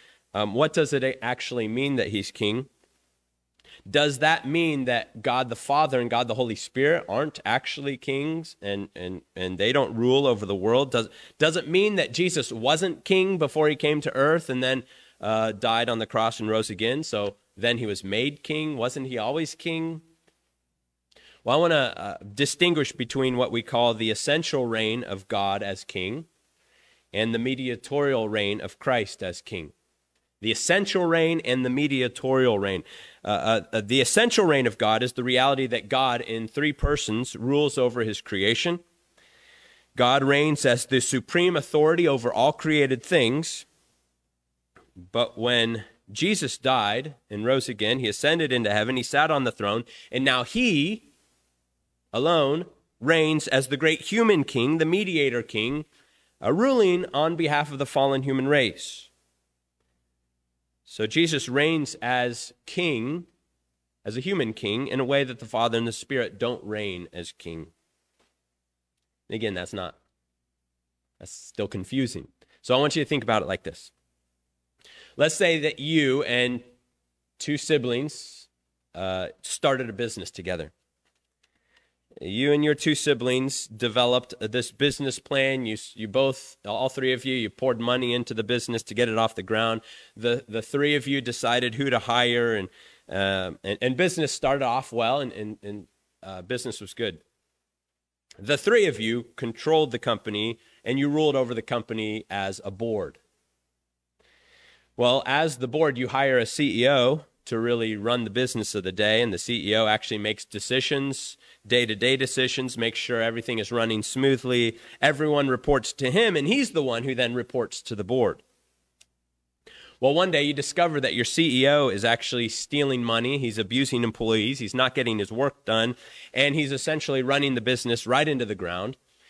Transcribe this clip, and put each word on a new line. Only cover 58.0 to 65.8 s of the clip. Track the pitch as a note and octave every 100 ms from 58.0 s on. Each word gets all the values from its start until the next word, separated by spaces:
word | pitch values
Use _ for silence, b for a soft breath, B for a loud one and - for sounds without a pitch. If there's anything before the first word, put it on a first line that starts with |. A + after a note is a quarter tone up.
| C#3 C3+
human | C3+ C3+ C3+
race. | C#3+ A2 - - - - _ _ _ _ _ _ _ _ _ _ _ _ _ _ _ _ _ _
So | - G#2+
Jesus | D#3+ E3 D3 -
reigns | C3+ D3+ D#3+ C#3 -
as | B2 B2+ B2 A#2 - _ -
king, | - E3+ B2 A#2+ E3+ E3+ _ _ _ _ _ _ _
as | G2 A#2
a |
human | E3 F#3+ A2+
king, | G#2+ A2 A2+ C#3
in | C3
a | B2+
way | C#3
that | C3 A#2+
the | A2+
Father | A2+ A#2
and | A#2